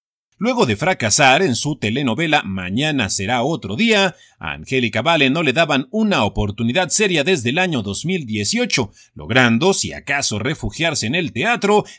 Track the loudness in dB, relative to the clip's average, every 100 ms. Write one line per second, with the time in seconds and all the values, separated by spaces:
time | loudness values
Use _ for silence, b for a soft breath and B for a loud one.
0 | _ _ _ -4 -2 2 2 2 0 0
1 | 2 6 6 6 4 0 -2 -4 -4 -2
2 | -2 -2 0 0 -2 -6 -4 -2 -2 -2
3 | -2 -2 -2 0 0 -4 -6 -2 2 2
4 | 2 b b b -10 -10 -4 -2 0 0
5 | 2 2 2 2 0 2 2 0 -2 -2
6 | 0 2 0 0 -4 -2 0 0 2 2
7 | 2 0 0 0 0 0 0 -2 -4 -6
8 | -4 -4 -4 -4 -2 -2 -2 -2 -4 b
9 | b -16 -2 2 4 4 2 0 -2 -8
10 | -4 -2 -2 -4 -4 -4 -6 -4 -2 -2
11 | -2 -2 -4 -4 -2 0 2 2 2